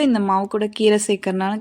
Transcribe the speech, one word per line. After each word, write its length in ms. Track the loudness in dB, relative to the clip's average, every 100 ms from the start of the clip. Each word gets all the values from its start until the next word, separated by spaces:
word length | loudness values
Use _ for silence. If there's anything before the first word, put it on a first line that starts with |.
இந்த 160 | 2 2
மாவு 260 | 2 0 0
கூட 180 | -2 -4
கீரை 300 | 0 2 2
சேர்க்கறனால 580 | 2 -2 -2 -2 -2 -4